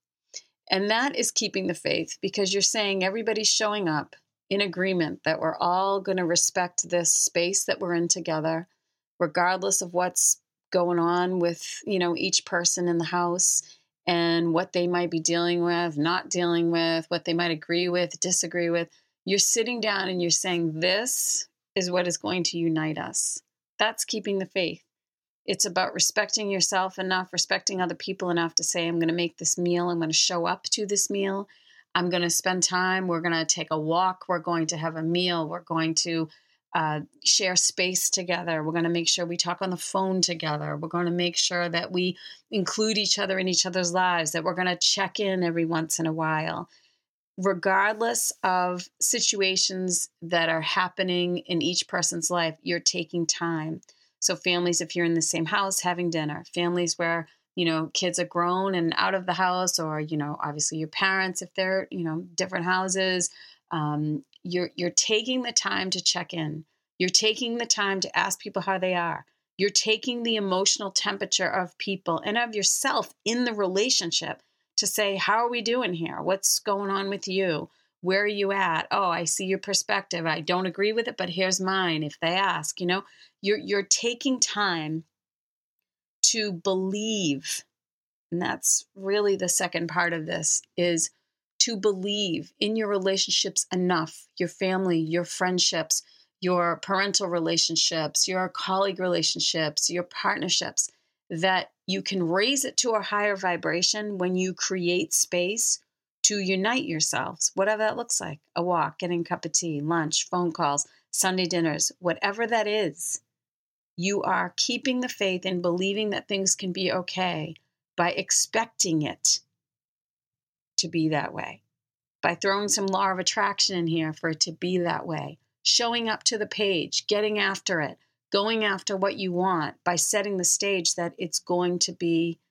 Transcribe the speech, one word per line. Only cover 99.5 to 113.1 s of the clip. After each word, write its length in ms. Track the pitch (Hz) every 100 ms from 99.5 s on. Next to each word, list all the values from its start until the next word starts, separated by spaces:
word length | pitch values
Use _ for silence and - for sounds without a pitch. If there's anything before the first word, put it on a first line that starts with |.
| 165 151 - -
your 140 | 170
partnerships, 840 | 175 - 196 202 185 - - - - _ _ _ -
that 420 | 165 190 185 - _ -
you 160 | 190
can 200 | - 190
raise 420 | 165 185 233 277
it 120 | 269 -
to 160 | 247
a 100 | 220
higher 340 | 190 208 208 190
vibration 800 | 185 170 160 170 180 214 208 190
when 180 | 180 185
you 160 | 185
create 600 | 165 - 185 175 180 160
space 680 | - - 175 180 233 - - _ _ _ -
to 160 | - 208
unite 460 | 185 190 208 254
yourselves, 680 | 175 156 151 127 - - -
whatever 240 | 185 202 214
that 180 | 220 226
looks 240 | 233 -
like, 200 | 160 147 _
a 80 | 175
walk, 360 | 175 170 156 -
getting 220 | 175 175
a 40 |
cup 200 | 170 170
of 80 | 160
tea, 280 | - 170 147
lunch, 480 | 151 170 156 - -
phone 240 | 180 175
calls, 340 | 160 147 143 - _ -
Sunday 360 | - 190 185 175
dinners, 460 | 175 160 156 - -
whatever 480 | 180 165 202 208 226
that 200 | 233 208
is. 540 | 214 175 147 -